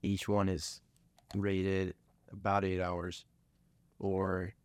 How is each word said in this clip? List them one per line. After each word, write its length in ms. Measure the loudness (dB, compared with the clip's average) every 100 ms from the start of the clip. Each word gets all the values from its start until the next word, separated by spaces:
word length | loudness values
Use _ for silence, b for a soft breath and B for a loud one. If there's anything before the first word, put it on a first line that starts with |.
each 260 | 0 0 2
one 180 | 2 2
is 320 | 0 -4 -12 _ _ _ _ _ -2
rated 600 | 0 2 2 2 0 -4 _ _ -18
about 320 | -6 0 2
eight 160 | 2 0
hours, 460 | 0 -2 -4 -8 -16 _ _ _ _ _ _ _
or 540 | -2 0 2 0 -2 -10